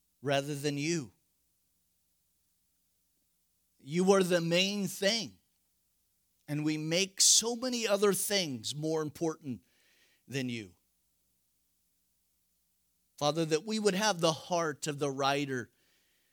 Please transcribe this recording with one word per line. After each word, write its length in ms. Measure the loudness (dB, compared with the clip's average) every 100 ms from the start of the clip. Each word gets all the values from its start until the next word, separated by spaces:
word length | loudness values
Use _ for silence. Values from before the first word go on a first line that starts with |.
| _ _
rather 320 | -2 0 0
than 240 | -4 -4 -2
you. 320 | -2 -2 -4 -14 _ _ _ _ _ _ _ _ _ _ _ _ _ _ _ _ _ _ _ _ _ _ _ _ _ _
You 300 | -4 2 6
are 100 | 6
the 180 | 6 2
main 460 | 4 2 2 0 -4
thing, 460 | -2 -2 -2 -6 -12 _ _ _ _ _ _ _ _ _ _ -8
and 160 | -4
we 120 | -2 -2
make 440 | 0 0 0 2
so 360 | 4 4 2 -2
many 300 | -4 -4 0
other 260 | 2 4
things 600 | 2 0 0 -2 -4 -8
more 280 | -6 -2 -2
important 580 | -4 -4 -4 -4 -8 -10 -12 _ _ _ _ _ -10
than 200 | -6 -4
you. 220 | -6 -10 -18 _ _ _ _ _ _ _ _ _ _ _ _ _ _ _ _ _ _ _ _ _ _ _ -2
Father, 260 | 0 0
that 220 | 0 0 -2
we 120 | -2
would 160 | 0
have 260 | 2 0 2
the 120 | 2
heart 540 | 0 -2 -2 -2 -4 -6
of 120 | -4
the 120 | -4
writer 600 | 0 0 0 -2 -6 -8 _ _ _ _ _ _